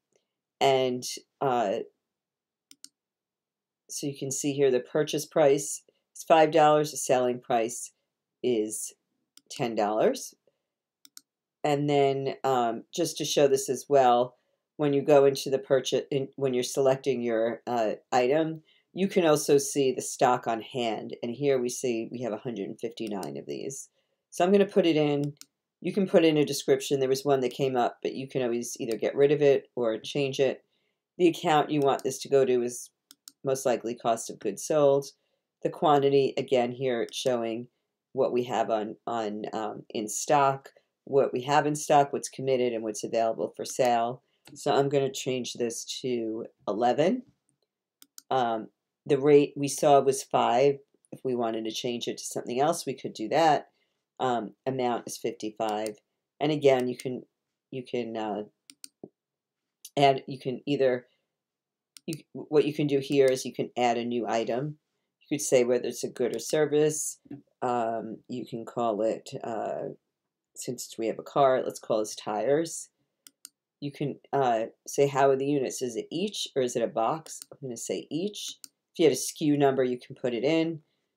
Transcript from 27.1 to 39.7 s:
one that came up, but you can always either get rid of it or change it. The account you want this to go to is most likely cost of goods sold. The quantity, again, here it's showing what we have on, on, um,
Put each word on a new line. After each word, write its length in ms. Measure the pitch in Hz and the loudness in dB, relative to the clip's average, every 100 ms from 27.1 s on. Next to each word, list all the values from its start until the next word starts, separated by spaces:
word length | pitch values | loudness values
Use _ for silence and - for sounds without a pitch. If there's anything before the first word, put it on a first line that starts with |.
| 135 143 | 0 0
one 160 | 139 | 0
that 120 | 123 | 0
came 220 | - 135 123 | -2 -2 0
up, 240 | 117 - | -2 -2
but 120 | - | -8
you 140 | - 135 | -6 -6
can 140 | 131 | -4
always 340 | 120 120 117 - | -2 -2 -6 -8
either 180 | 120 107 | -6 -2
get 180 | - - | -2 2
rid 160 | 143 | 4
of 100 | 147 | 6
it 280 | 143 127 - 123 | 4 4 0 -4
or 220 | 117 110 | -2 -4
change 400 | - 147 135 135 | -6 -4 -2 0
it. 240 | 131 - _ _ _ _ _ - | 0 -2 _ _ _ _ _ 2
The 100 | 175 | 2
account 440 | 165 180 151 - | 2 2 2 2
you 80 | 151 | 0
want 240 | 139 - | 0 0
this 160 | 127 - | -4 -8
to 100 | 135 | 0
go 160 | 139 127 | 2 4
to 160 | 123 | 2
is 280 | 120 - - _ _ - - _ | -2 -8 -16 _ _ -20 -20 _
most 220 | 135 131 131 | -4 -2 0
likely 300 | 113 113 120 | -2 -4 -4
cost 340 | 120 117 - | -2 -2 -4
of 100 | - | -8
goods 260 | 107 101 - | -6 -6 -2
sold. 460 | 156 143 143 143 - _ _ _ _ | 4 4 4 0 -16 _ _ _ _
The 80 | 151 | -6
quantity, 640 | - 165 143 139 139 131 - | 0 4 4 6 4 2 0
again, 340 | 127 123 120 | 0 2 0
here 300 | 123 131 120 | -2 -2 -2
it's 140 | - - | -4 -2
showing 500 | 131 120 113 113 120 _ _ _ _ | -2 0 -2 -6 -10 _ _ _ _
what 180 | 127 123 | -2 0
we 140 | 123 123 | 0 0
have 240 | 110 110 | 0 0
on, 260 | 110 107 - - | 0 -2 -8 -6
on, 380 | 117 104 107 104 | -4 -4 -6 -8
um, 320 | 110 107 | -6 -6